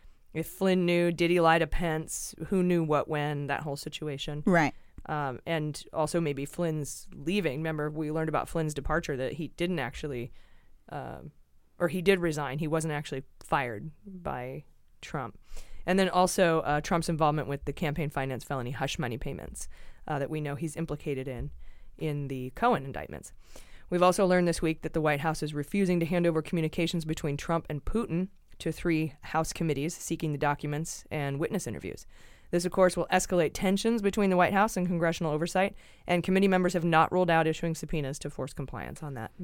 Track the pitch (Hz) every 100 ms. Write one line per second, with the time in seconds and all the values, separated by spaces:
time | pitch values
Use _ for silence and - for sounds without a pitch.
0 | - - - 156 165 - 190 185 175 175
1 | 175 165 170 175 165 165 156 - 170 156
2 | 160 - - - 160 190 180 175 156 147
3 | - 151 147 143 143 139 151 143 156 -
4 | 151 135 - 147 190 170 147 - - -
5 | - 151 139 123 - 165 151 147 - -
6 | 151 175 160 135 143 - 170 156 139 -
7 | - - 143 202 160 135 160 151 151 151
8 | 151 156 160 147 - 165 156 143 - 160
9 | 170 135 127 147 151 - 175 165 117 -
10 | 147 123 120 - - - - - - 143
11 | 127 - 147 - - - _ - 175 180
12 | 175 190 170 151 139 147 156 160 156 147
13 | - 135 - - - 151 123 104 156 -
14 | 202 185 160 127 127 143 - - - -
15 | - 147 120 - - - - - - 190
16 | 190 180 185 - 175 160 127 147 - 170
17 | 160 156 147 151 131 143 147 143 156 143
18 | 147 147 135 123 - 139 123 123 131 -
19 | 123 117 143 - - - - - - -
20 | - 143 139 156 147 143 160 156 165 147
21 | 151 131 135 127 151 - - - - -
22 | 156 147 139 131 127 - 240 175 135 76
23 | 71 73 - - - - - - - 175
24 | 180 180 185 180 175 165 160 156 160 165
25 | 151 143 160 151 151 147 143 202 185 175
26 | 165 175 170 160 156 175 156 - 165 170
27 | 156 156 151 143 - 165 - 147 - 220
28 | - 170 185 - - - 165 156 175 160
29 | 156 - - 160 160 - 165 139 156 -
30 | - 160 156 143 147 143 147 147 170 -
31 | - 147 139 139 165 180 120 78 92 -
32 | - - - - - 175 175 - 185 175
33 | - 180 - 180 156 - 190 202 226 233
34 | 196 214 196 180 147 196 214 190 175 170
35 | 165 160 165 151 170 185 196 - - -
36 | - 175 175 190 196 185 180 175 170 160
37 | 151 180 175 165 160 160 165 160 156 160
38 | 135 143 143 - 131 - 131 117 64 -
39 | 151 127 - -